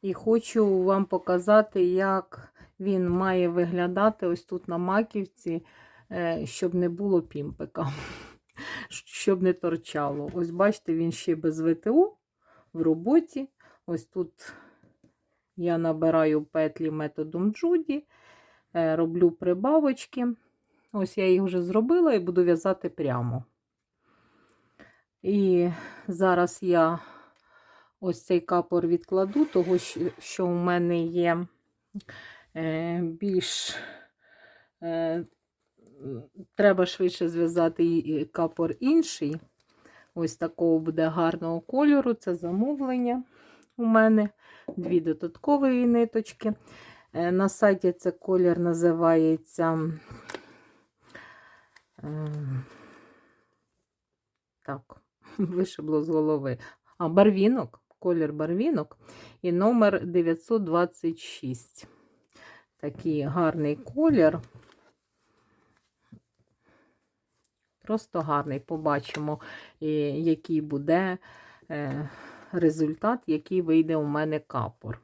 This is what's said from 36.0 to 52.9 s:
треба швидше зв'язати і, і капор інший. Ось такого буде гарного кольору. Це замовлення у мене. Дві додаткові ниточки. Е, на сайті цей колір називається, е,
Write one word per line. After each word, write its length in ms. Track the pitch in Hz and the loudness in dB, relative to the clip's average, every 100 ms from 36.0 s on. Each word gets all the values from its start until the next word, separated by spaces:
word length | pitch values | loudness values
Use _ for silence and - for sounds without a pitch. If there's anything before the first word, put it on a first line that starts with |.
| 135 123 - - 180 | -12 -12 -14 -20 -20
треба 320 | - 202 185 180 | 2 4 4 0
швидше 420 | - 185 180 170 | 0 -2 -2 -4
зв'язати 560 | 170 165 170 165 165 | 0 -2 0 0 0
і, 140 | 170 170 | 0 0
і 260 | 151 156 | -2 -4
капор 500 | 156 - 165 - 165 - | -4 -4 -4 -2 -6 -2
інший. 560 | 254 330 320 - 143 160 - _ _ _ _ - _ | 2 2 0 -4 -6 -6 -12 _ _ _ _ -20 _
Ось 220 | - 165 - | -6 -6 -4
такого 420 | 165 - 170 160 | -8 0 2 2
буде 280 | 160 160 160 | 0 0 0
гарного 520 | 160 165 165 165 165 | 2 0 -2 -4 -6
кольору. 540 | - 254 294 285 262 | -4 2 4 4 2
Це 200 | 226 - | -2 -2
замовлення 880 | 175 170 190 247 285 262 254 240 254 247 _ - - _ - | -4 -2 -2 -2 -2 -2 -2 -2 -2 -6 _ -20 -20 _ -4
у 80 | |
мене. 440 | 226 220 220 214 208 _ _ - - - | 4 6 6 6 2 _ _ -18 -14 -8
Дві 240 | 170 170 | 0 0
додаткові 840 | 160 156 170 - - 285 269 254 240 | 0 -4 -6 -6 0 2 4 2 4
ниточки. 680 | 233 226 220 214 - 220 208 - - - - _ | 4 2 0 -6 -6 -6 -6 -12 -20 -20 -20 _
Е, 200 | - 175 | -4 0
на 160 | 180 196 | 2 2
сайті 440 | - 208 190 180 | 4 4 4 0
цей 200 | 180 185 | 0 -4
колір 460 | 175 - 185 180 170 | -4 0 2 4 2
називається, 1300 | 175 165 170 165 165 165 160 160 - - 165 165 160 156 - - - - - - _ _ _ _ _ - - - - _ _ _ _ - | 0 2 2 4 4 6 4 2 -4 -2 0 0 -2 -6 -14 -20 -16 -18 -18 -20 _ _ _ _ _ -20 -20 -20 -20 _ _ _ _ -16
е, 220 | 147 151 151 147 139 131 131 - - | -12 -8 -8 -8 -6 -8 -10 -20 -20